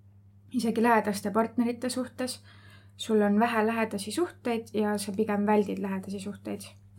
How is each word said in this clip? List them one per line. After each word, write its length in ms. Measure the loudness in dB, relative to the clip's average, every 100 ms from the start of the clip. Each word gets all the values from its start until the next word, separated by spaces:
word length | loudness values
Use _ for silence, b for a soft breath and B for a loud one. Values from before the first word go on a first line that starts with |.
| -20 -20 -20 -20 -8
isegi 280 | -2 0 2
lähedaste 500 | 4 4 2 -2 -2
partnerite 580 | 0 0 0 -2 -2 -4
suhtes. 520 | -4 -6 -6 -8 -8 b b b b b -14
Sul 240 | 0 2
on 180 | 4 4
vähe 260 | 4 2 2
lähedasi 440 | 0 -2 -4 -4
suhteid 560 | -2 -2 -2 -4 -4 -4
ja 240 | -2 0 -2
sa 140 | -4
pigem 340 | -2 0 2 4
väldid 340 | 4 2 -2
lähedasi 400 | -4 -6 -6 -8
suhteid. 420 | -10 -10 -10 -10 -12 -20 -18